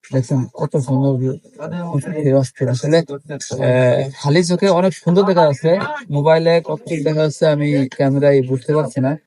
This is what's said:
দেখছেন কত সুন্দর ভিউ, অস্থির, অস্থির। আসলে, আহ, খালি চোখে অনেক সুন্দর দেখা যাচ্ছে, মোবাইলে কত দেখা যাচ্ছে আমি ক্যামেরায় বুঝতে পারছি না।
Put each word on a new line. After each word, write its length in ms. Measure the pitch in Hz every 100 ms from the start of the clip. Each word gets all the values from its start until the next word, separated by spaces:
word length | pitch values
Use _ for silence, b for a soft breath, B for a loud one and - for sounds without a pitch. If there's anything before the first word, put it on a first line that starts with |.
| -
দেখছেন 260 | 135 123 139 120 -
কত 140 | 151 160 127
সুন্দর 260 | 131 139 131
ভিউ, 140 | 131 143 _ - 156 175 175 143
অস্থির, 380 | 143 156 147 135
অস্থির। 260 | 135 - 131 123
আসলে, 220 | 147 160
আহ, 1000 | 165 139 - 139 - 127 131 127 127 131 135 135
খালি 220 | 147 156 170
চোখে 180 | 175 196 175
অনেক 140 | 190 -
সুন্দর 220 | - 175 202
দেখা 140 | 175 156
যাচ্ছে, 240 | 139 160 185 - 302 240 143
মোবাইলে 380 | 147 160 165 170 165
কত 120 | 151 - 165 147
দেখা 140 | 156 156
যাচ্ছে 180 | - 160
আমি 140 | 147 147 143 131 -
ক্যামেরায় 420 | 139 139 143 139 127
বুঝতে 220 | 131 - 151
পারছি 220 | 147 - 131
না। 60 | 156